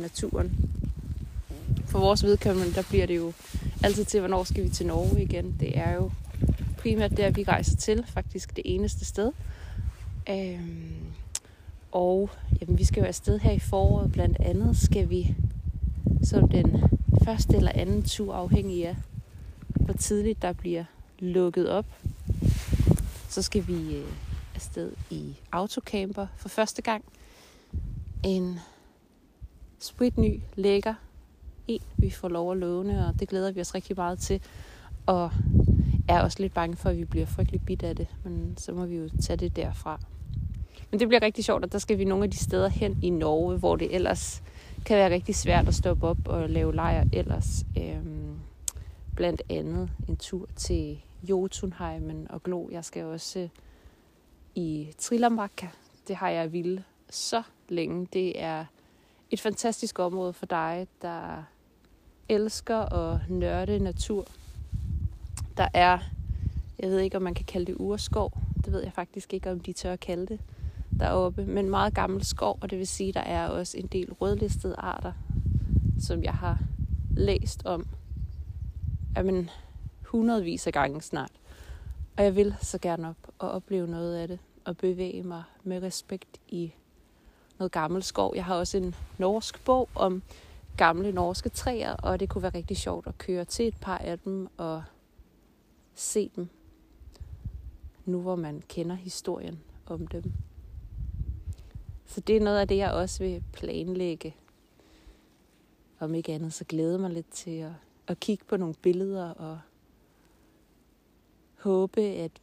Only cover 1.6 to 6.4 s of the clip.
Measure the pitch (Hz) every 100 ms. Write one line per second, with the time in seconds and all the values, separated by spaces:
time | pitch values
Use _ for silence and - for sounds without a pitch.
1.6 | - - - 196 190 214 202 202 214 185
2.6 | 180 180 185 196 180 170 170 - - -
3.6 | - - 202 202 202 208 185 185 180 -
4.6 | 180 - 175 160 180 - 190 175 180 -
5.6 | - - 170 175 190 - - -